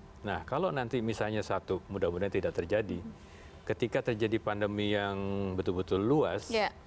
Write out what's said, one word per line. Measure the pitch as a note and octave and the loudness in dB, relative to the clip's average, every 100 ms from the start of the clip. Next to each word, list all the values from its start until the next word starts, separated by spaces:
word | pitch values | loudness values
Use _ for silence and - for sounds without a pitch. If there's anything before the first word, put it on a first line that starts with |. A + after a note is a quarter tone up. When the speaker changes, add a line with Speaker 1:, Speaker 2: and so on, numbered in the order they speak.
| - - | -16 -8
Speaker 1:
Nah, | G#2 F2 E2 | -4 -4 -2
kalau | C#3 F#3 | 0 0
nanti | C#3+ A#2 B2+ | 0 0 0
misalnya | A2 G#2 G#2+ G#2+ | 0 0 0 0
satu, | - F#2+ - F#2 - | 0 -2 0 -4 -4
mudah-mudahan | G2 F2 F2 G2 | -4 -2 0 0
tidak | G2 F2 - | 0 0 -2
terjadi, | E2+ G#2 G2+ F2+ | 0 0 0 -4
Speaker 2:
Mhm. | A2 - - - - - - | -8 -14 -18 -18 -18 -10 -6
Speaker 1:
ketika | G#2+ A#2+ C3+ | -2 0 0
terjadi | C3+ G#2+ A2+ A2 | 0 2 2 2
pandemi | G#2+ G#2 G#2 G#2 G#2 G#2 | 0 2 2 2 2 4
yang | G2+ G2 G2 G2 G2 F#2 | 2 0 0 0 0 0
betul-betul | F#2 F2+ F#2 F#2+ | 0 0 2 2
luas, | A2 D3+ G2 G2 - | 4 4 4 0 0
Speaker 2:
Ya. | A3 F#3+ - | 0 0 -2